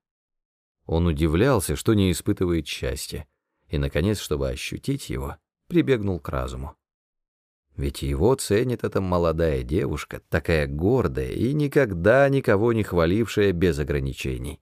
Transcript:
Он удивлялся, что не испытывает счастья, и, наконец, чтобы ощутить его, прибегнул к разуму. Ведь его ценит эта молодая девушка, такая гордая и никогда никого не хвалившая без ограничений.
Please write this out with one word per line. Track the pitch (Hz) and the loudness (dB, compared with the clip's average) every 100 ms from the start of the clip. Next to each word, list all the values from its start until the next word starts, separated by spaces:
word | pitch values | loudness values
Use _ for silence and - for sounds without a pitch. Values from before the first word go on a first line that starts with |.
| _ _ _ _ _ _ _ _ - | _ _ _ _ _ _ _ _ -2
Он | 82 87 | 2 2
удивлялся, | 71 82 78 127 123 - 73 | 2 2 4 4 2 0 -2
что | - | 0
не | 110 95 | 2 2
испытывает | 87 - 101 90 85 76 | 0 -2 -2 0 -2 -4
счастья, | - - - - - - _ _ _ _ | -6 -6 -6 -10 -12 -14 _ _ _ _
и, | 76 | -4
наконец, | 69 73 92 104 | -2 0 0 -2
чтобы | - 73 67 | -4 -4 -4
ощутить | 64 - - - 139 - | -6 -8 -8 -6 -6 -6
его, | - 69 78 _ _ _ | -8 -8 -10 _ _ _
прибегнул | 175 131 127 101 87 | 0 2 2 0 -4
к | - | -4
разуму. | 67 64 62 67 - _ _ _ _ _ _ _ _ _ - | -6 -6 -8 -12 -14 _ _ _ _ _ _ _ _ _ -6
Ведь | 69 - | -6 -4
его | 69 69 98 135 | -4 2 2 2
ценит | - 101 127 117 | 2 0 0 -2
эта | 107 - | -2 -2
молодая | 95 90 82 80 82 67 | 0 2 2 2 0 0
девушка, | 62 78 69 73 - - _ | -2 -2 -2 -4 -8 -14 _
такая | 85 - 82 71 | -4 0 0 0
гордая | 73 92 131 82 64 64 | 0 2 2 0 -2 -4
и | - 113 | -2 -2
никогда | 151 143 147 127 87 92 131 139 | 0 0 2 2 2 4 6 4
никого | 139 127 101 117 | 2 2 2 2
не | 113 | 0
хвалившая | 101 87 82 101 113 - 101 | 0 2 2 2 0 2 2
без | 87 90 71 | 4 2 2
ограничений. | 69 73 67 - 67 64 - 71 | -2 -2 -2 -6 -6 -6 -8 -12